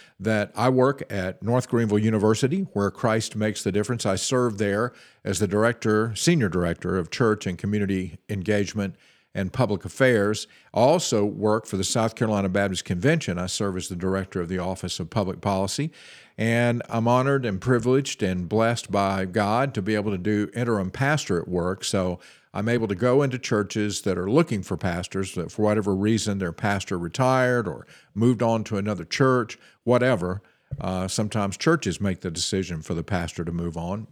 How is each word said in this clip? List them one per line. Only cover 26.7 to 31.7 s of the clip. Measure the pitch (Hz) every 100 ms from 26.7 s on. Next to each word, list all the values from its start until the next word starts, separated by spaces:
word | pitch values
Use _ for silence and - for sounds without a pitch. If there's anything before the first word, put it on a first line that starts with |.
| 101 - 92
retired | 85 - 131 131 127 123 107
or | 69 - - _
moved | - 120 120
on | 117 113
to | 104 104
another | 101 98
church, | 82 - 131 127 113 - - _
whatever. | - 123 123 113 90 92 - _ - -
Uh, | 95 92 95
sometimes | - 107 110 101 -
churches | -